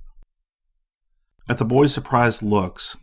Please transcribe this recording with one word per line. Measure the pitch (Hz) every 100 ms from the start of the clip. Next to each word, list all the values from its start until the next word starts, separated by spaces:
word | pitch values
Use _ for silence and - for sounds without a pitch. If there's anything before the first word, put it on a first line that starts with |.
| - - - _ _ _ _ _ _ _ _ _ _ _ -
At | 123
the |
boys' | 113 127 143
surprised | - - 123 120 -
looks, | 104 104 90 - - -